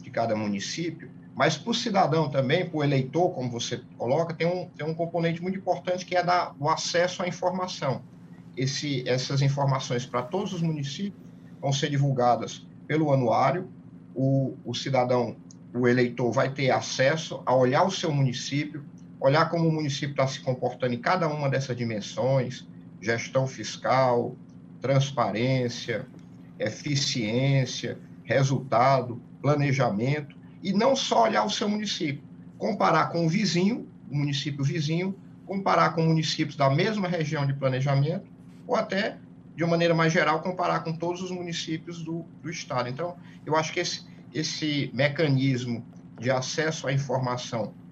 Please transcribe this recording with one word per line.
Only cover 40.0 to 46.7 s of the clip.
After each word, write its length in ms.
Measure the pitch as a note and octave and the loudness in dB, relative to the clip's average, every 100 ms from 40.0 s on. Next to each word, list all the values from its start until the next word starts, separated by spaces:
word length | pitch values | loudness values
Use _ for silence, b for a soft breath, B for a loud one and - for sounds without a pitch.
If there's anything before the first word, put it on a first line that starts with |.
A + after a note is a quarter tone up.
| D#3+ | 4
geral, 300 | E3 D3+ D#3+ | 4 4 2
comparar 380 | F#3 F3 E3+ D#3+ | -2 -2 0 0
com 120 | E3 | -2
todos 300 | D#3+ E3+ F3+ | -4 -4 -4
os 80 | F#3 | -6
municípios 720 | F3+ F3 E3 - D#3+ - E3+ | -6 -6 -6 -6 -6 -8 -10
do, 220 | D#3+ E3 E3 - | -8 -8 -8 -12
do 80 | E3 | -12
estado. 380 | E3+ - B2 B2 | -10 -4 -4 -4
Então, 260 | C3 F3 - B B D3 | -4 -8 -10 B B -2
eu 100 | D#3 | 0
acho 160 | D#3 | 0
que 80 | F3 | -2
esse, 260 | F3 - B B - | -4 -6 B B -8
esse 560 | - D#3 - D#3 D3 - | -6 -4 -4 -2 -2 -2
mecanismo 880 | A#2 C#3+ C#3+ D3+ C3+ C3+ A#2+ B2 A2+ - - - - | 0 0 2 2 4 4 0 -2 -6 -8 -18 -20 -4
de 100 | A#2+ | 0
acesso 560 | C3 C#3 E3 D#3 | 0 -2 -2 -2